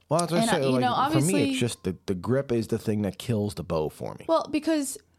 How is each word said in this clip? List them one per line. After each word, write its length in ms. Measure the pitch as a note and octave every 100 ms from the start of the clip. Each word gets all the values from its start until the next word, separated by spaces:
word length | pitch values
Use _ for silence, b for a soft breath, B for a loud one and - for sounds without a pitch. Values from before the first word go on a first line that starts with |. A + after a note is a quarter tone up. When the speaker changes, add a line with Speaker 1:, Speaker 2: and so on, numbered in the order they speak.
| _
Speaker 1:
Well, 120 | D#3
that's 100 | E3+
what 80 | F3
I 20 |
Speaker 2:
And, 80 | A3+
uh, 40 |
Speaker 1:
say, 120 | F#3 C3+
Speaker 2:
you 60 |
Speaker 1:
like, 100 | B2+
Speaker 2:
know, 120 | B3+ -
Speaker 1:
for 40 |
me, 60 | -
Speaker 2:
obviously 440 | D#4+ - D4 C#4
Speaker 1:
it's 80 | C4
just 240 | E3+ -
the, 120 | F#2 F2 -
the 80 | F#2
grip 360 | F#2 C3 C3+
is 160 | A#2 G#2+
the 120 | A2+
thing 240 | - G#2
that 160 | G2+ -
kills 340 | - A2 G#2 F2+
the 80 |
bow 260 | D#2+ E2 D2+
for 260 | - A1+ G1+
me. 100 | -
Speaker 2:
Well, 200 | D#4+ -
because 480 | D4+ D4+ D#4+ C#4 - -